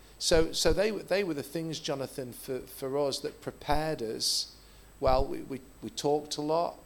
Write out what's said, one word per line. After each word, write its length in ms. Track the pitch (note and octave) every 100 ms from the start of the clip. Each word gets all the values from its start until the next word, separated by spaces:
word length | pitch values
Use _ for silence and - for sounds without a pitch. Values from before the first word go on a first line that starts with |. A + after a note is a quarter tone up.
| - -
So, 320 | - E3+ D#3+
so 200 | - E3+
they, 200 | D#3 G#3+
they 320 | G3+ - F#3
were 100 | F#3+
the 80 | C#3+
things, 380 | C3 E3+ D#3+ D3
Jonathan, 540 | - C3+ B2+ - B2
for, 260 | G#2+ - B2+
for 400 | - - C3+ C#3
us 180 | C#3+ B2
that 200 | - -
prepared 600 | - - - D3 D#3 D3+
us. 480 | A2 B2 - - - - - - - -
Well, 260 | C3 C3 C#3
we, 140 | C3+
we, 200 | - C3 - -
we 80 | A2
talked 480 | - D3 D3 D3 -
a 40 |
lot. 340 | D3+ D#3+ F3 -